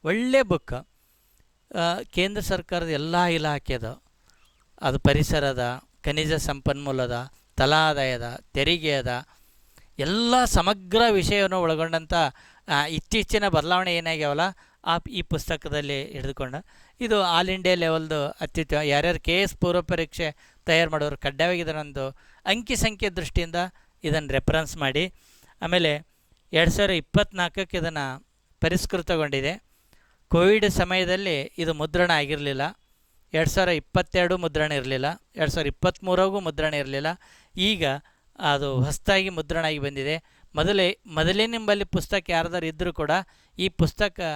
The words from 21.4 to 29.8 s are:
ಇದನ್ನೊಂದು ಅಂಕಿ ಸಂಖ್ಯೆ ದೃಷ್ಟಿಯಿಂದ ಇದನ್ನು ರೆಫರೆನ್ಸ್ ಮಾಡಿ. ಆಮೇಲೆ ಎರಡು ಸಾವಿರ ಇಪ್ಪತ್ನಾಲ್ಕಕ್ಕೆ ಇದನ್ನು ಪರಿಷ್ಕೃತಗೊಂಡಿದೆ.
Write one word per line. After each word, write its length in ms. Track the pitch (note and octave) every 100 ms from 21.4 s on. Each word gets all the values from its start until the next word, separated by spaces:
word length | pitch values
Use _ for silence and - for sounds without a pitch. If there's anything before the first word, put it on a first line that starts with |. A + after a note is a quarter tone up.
| E3+ F3+
ಇದನ್ನೊಂದು 500 | D#3+ D#3 D3 C3+ C3+ - - - -
ಅಂಕಿ 300 | G#3+ A3+ A#3+
ಸಂಖ್ಯೆ 340 | A3+ G#3 G#3
ದೃಷ್ಟಿಯಿಂದ 460 | F3+ D#3+ - E3+ F3 F#3 - _ _
ಇದನ್ನು 260 | E3 D#3 C#3+
ರೆಫರೆನ್ಸ್ 480 | C3+ - D#3+ D#3 E3
ಮಾಡಿ. 360 | C#3 C#3 F3+ - _ _ _ _
ಆಮೇಲೆ 460 | E3+ F3+ E3 D3 - _ _ _ _
ಎರಡು 180 | D#3+ E3+
ಸಾವಿರ 200 | - G3+
ಇಪ್ಪತ್ನಾಲ್ಕಕ್ಕೆ 840 | F3+ - - G#3 F#3+ F3 G3 F#3 F3+
ಇದನ್ನು 500 | E3 D#3 C3+ C3 _ _ _ _
ಪರಿಷ್ಕೃತಗೊಂಡಿದೆ. 1000 | D#3+ F3+ - F#3+ E3 E3 D3+ C#3 C3+ F#3+ _ _